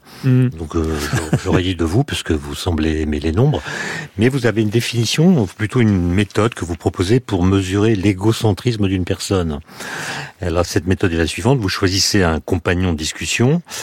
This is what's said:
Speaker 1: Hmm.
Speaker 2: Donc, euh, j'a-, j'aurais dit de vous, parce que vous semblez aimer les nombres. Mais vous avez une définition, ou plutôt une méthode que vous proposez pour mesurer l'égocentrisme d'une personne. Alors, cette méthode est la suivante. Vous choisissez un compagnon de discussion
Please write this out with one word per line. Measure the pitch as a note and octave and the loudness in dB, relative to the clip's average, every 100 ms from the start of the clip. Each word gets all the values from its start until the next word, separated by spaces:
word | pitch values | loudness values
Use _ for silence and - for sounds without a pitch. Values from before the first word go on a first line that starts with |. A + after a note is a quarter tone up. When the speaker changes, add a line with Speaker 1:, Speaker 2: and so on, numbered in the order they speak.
| - - | -18 -4
Speaker 1:
Hmm. | C3 B2+ B2+ | 2 4 2
Speaker 2:
Donc, | E2 D#2+ E2 | -2 -4 -2
euh, | D#2 D#2 | -2 -2
j'a-, | D2 D2 D#2 - | -2 -4 0 -2
j'aurais | F#2 F2+ | 0 0
dit | F2+ | 0
de | E2+ | -2
vous, | D#2+ G#2 | 0 0
parce | - F2 | 0 -4
que | - | -2
vous | D#2 C#2+ | -4 -4
semblez | C#2+ F#2 D#2 D#2 D#2 | -6 -4 0 0 0
aimer | D2+ D2 | -2 -2
les | D#2+ | 0
nombres. | E2 C#3+ C3+ - - - - - - | 2 2 2 -4 -8 -8 -8 -8 0
Mais | A#2 | 2
vous | C#3 A#2 | 2 0
avez | G#2+ | 2
une | G#2+ | 2
définition, | A#2 - A#2 A2+ - E3+ E3 | 0 0 -2 0 4 4 4
ou | F#2+ | 2
plutôt | - G#2+ C3 | -2 -2 2
une | A2+ F#2+ F2 | 4 4 2
méthode | F#2 G2+ - A2+ | 2 0 0 0
que | - E2+ | -2 -6
vous | F2 | -2
proposez | F#2+ - F2+ B2+ | -2 0 2 2
pour | - F#2+ | 2 0
mesurer | F#2 G2 F#2 G2+ A2 G#2 | 4 2 2 2 2 2
l'égocentrisme | G2 F2+ G#2+ A2+ A2 F#2+ B2+ A2 G2 | 2 2 0 2 0 0 -2 0 0
d'une | F#2+ F2 | 0 -2
personne. | F#2+ - G2 E2 D2 - - - - - - C#3+ - | -4 0 0 0 -4 -10 -14 -12 -10 -8 -10 -12 -8
Alors, | F2+ E2+ E2+ | -4 -2 0
cette | - E2 | -2 0
méthode | D2 G2 | 0 0
est | E2 | 0
la | D#2 | 0
suivante. | - A2+ C#3 | 0 0 0
Vous | F#2+ | 0
choisissez | - F#2+ F#2+ - G#2 | -2 -2 0 0 2
un | F2 D#2 | 2 0
compagnon | - F2 - F2+ F#2 | -2 -2 0 0 0
de | D#2 | -2
discussion | D#2 - E2 - B2 E3+ - - | -4 -6 -4 0 2 2 -2 -12